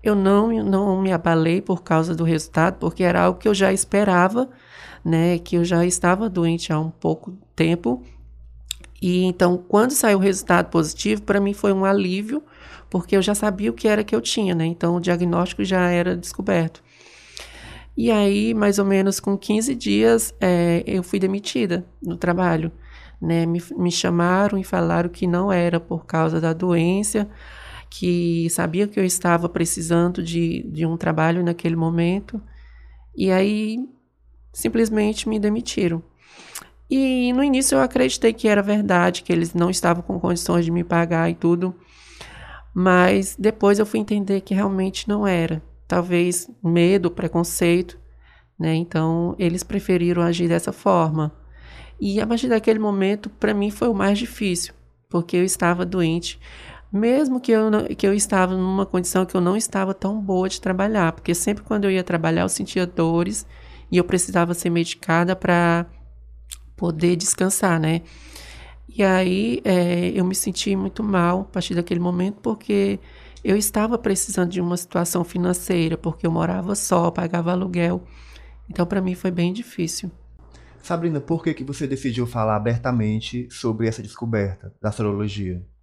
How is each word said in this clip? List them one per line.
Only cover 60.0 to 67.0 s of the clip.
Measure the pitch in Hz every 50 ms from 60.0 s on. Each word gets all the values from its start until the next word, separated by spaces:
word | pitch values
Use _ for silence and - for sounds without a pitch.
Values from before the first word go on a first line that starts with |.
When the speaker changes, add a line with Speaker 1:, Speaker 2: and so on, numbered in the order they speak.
| - 190 202 220
Speaker 1:
boa | 202 196 190 180 185 190
de | - -
trabalhar, | - 190 185 185 196 208 220 208 180 160
porque | - - - - 175
sempre | 175 - 202 208 208 -
quando | - 220 214 202
eu | 196
ia | 190 185 180
trabalhar, | - 180 165 160 165 165 170 175
eu | 185
sentia | - - 196 - - 185 180
dores | 175 - - 165 165 165 170 175 190 214 - - - - - - - - - - -
e | -
eu | 175 175
precisava | 175 190 180 180 - 190 185 175 170 175
ser | 170 - 180
medicada | 170 170 165 - - - - - 165 165 175 175 185
pra | 185 - - 180 175 170 170 170 170 170 - - - - - - - - - - - - - - - - - -
poder | - 190 175 160 156